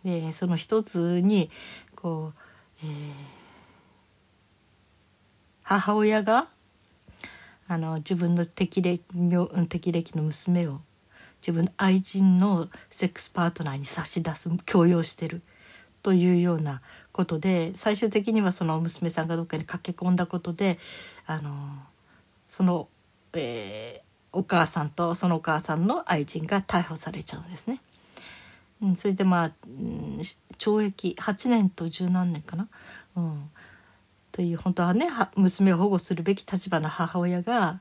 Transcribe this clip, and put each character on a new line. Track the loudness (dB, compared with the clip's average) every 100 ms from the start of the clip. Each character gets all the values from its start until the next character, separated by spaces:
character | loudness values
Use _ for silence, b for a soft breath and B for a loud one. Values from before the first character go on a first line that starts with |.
で、 | -2 -4 -4
そ | -4 -2
の | -2
一 | 0 -2
つ | 0 -2 0 2
に、 | 4 4 2 B B B B -10
こ | -8 -6 -8 -12 B B B _
う、 | -12
え |
ー、 | -10 -12 -14 -20 -20 B B B B B B _ _ _ _ _ _ _ _ _ _ _ _ _ _ _ _
母 | -2 0 2 2
親 | 4 2
が、 | 4 2 2 _ _ _ _ _ -20 B B B B B -6
あ | -4
の、 | -2 -4
自 | -2
分 | 0 2 2
の | 0
適 | 0 0 2
齢、 | 0 -2 _
み | 0 2 4
ょ-、 | 2 0 0
適 | 0 0
齢 | -2
期 | -2 -2
の |
娘 | -2 -2 0 2 2
を、 | -4 -14 _ _ B B B
自 | -2
分 | 0
の | 0 2
愛 | 4 4
人 | 2 4 6 8
の | 6 2 0 B B
セ | -2 -2
ッ |
ク | -2
ス | -8
パ | 0 0
ー |
ト | 0
ナ | -6
ー | -6
に |
差 | -8 -8
し | -4 -4
出 | -4 -6
す、 | -4 -4
強 | 2 6 6
要 | 4
し | 0
て | -6 -8
る | -8 B B B B B _
と | 2
い | 4 6 4
う |
よ | 4 0
う |
な | -2 -6 B B B
こ | -4
と | -2 0
で、 | 2 2 0
最 | -2 -2 0
終 | 2
的 | 0 2
に | 2
は | 2
そ | 0
の | -2 0
娘 | -2 -2 -4
さ | -2
ん | -4
が | -4
ど |
っ | -4
か | -6
に |
駆 | -6 -10 -10
け | -4
込 | 0
ん | 2
だ | 0
こ | -4
と | -6
で、 | -2 0 -2 B B B B -10
あ | -8
の、 | -8 -10 -10 -14 -18 _ b b b _ _
そ | 0
の、 | 2 2 -4 _ _ _ _
え | -6 -6 -6 -8 -10 -14 -16
ー、 | _ _ _ -6
お |
母 | 0 2 2
さ | 0
ん | -4
と | -2 -2
そ | 0 0
の | 0
お |
母 | 0 -2
さ | -2 0
ん | 0
の | 0 -2
愛 | -2 -2
人 | -6 -2
が | -2
逮 | 0 -2
捕 | -2 -6
さ | -8
れ | -10
ち | -12
ゃ | -14
う |
ん | -14
で | -10
す | -8
ね。 | -8 _ B B B B B B B B _
う | 0
ん、 | 0
そ | 0
れ |
で | 2
ま | 4 4
あ、 | 2 -4 -18
う |
ん、 | -10 -8 -6 -8 -8 -8 -10 _ -4
懲 | 0 2
役 | 0 -2 -6 -4
八 | -4 -2 2
年 | 4 4
と | 0 -6
十 | -2 0
何 | 2 0
年 | -4
か | -6 -8
な。 | -8 B B B B -4
う |
ん。 | -4 -4 -10 B B B B B _ _ _
と | -4
い | -4
う、 | -2
本 | -2
当 | 0
は | 2
ね、 | 2 0
は-、 | -2 -2 4
娘 | 2 6 4
を | 6
保 | 4
護 | 2
す | 0
る | -2
べ | 0
き | -2 -2
立 | -6 -2
場 | -2
の | -2
母 | -2 -2 0
親 | 0 0
が | 0 0 0 -2